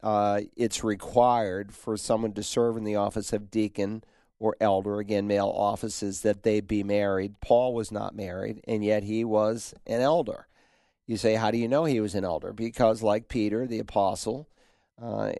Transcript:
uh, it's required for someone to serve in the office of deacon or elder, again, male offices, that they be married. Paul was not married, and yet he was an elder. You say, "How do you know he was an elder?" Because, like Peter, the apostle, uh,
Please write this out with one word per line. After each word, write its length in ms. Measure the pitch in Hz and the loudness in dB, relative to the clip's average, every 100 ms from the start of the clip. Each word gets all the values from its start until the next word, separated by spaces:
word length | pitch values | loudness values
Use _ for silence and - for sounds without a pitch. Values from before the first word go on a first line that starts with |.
uh, 380 | 107 104 104 104 - - | 0 2 2 0 -4 -2
it's 280 | 117 - | -2 0
required 920 | 110 98 - 123 123 120 104 92 101 | -2 -2 2 4 6 4 0 -4 -8
for 240 | - - 107 | -10 -6 -6
someone 360 | - 110 113 | 0 0 0
to 100 | 104 | -4
serve 340 | 101 123 117 113 | -4 0 0 0
in 60 | |
the 140 | 107 104 | -2 0
office 360 | 101 107 - | 0 -2 -4
of 160 | 104 101 | -6 -2
deacon 540 | 110 107 - 98 110 - _ _ - | -2 -2 -2 -4 -4 -12 _ _ -4
or 160 | 110 - | -2 2
elder, 380 | 107 95 101 104 | 2 2 0 -4
again, 280 | 104 104 104 | -2 0 2
male 260 | 101 98 | 2 2
offices, 680 | 98 101 101 110 - 101 95 | 2 0 0 -6 -6 -6 -2
that 220 | 107 101 | 0 2
they 180 | 113 107 | 2 0
be 200 | 98 107 | 0 -2
married. 600 | 98 104 101 95 101 101 | 2 0 2 0 -2 -6
Paul 320 | - 120 127 | 4 4 4
was 180 | 117 104 | -2 -4
not 240 | 104 104 104 | -6 -8 -8
married, 460 | 95 92 104 107 - | -10 -6 -8 -8 -4
and 200 | 110 104 | 0 2
yet 180 | 107 | 2
he 220 | 101 110 117 | 0 -2 2
was 480 | 107 107 113 - - - | 2 2 0 -8 -14 -4
an 140 | 117 | 0
elder. 480 | 135 170 120 - - _ _ _ _ _ - | 2 2 0 -8 -14 _ _ _ _ _ -8
You 120 | 110 | 0
say, 180 | 113 110 | 2 4
"How 160 | 110 | 2
do 60 | 117 | 0
you 100 | 117 | 2
know 160 | 143 | 2
he 160 | 165 123 | 2 2
was 160 | 104 98 | 0 -2
an 80 | |
elder?" 300 | 92 78 - | -2 -4 -6
Because, 500 | 104 117 117 113 110 | -6 -6 4 4 4
like 240 | 110 107 117 | 2 0 -2
Peter, 400 | 120 104 110 127 | -2 0 0 -2
the 120 | 110 | -6
apostle, 680 | 107 104 95 - 110 131 151 _ _ _ _ - | -2 2 2 0 -6 -8 -10 _ _ _ _ -14
uh, 320 | 117 104 107 | -8 -4 -4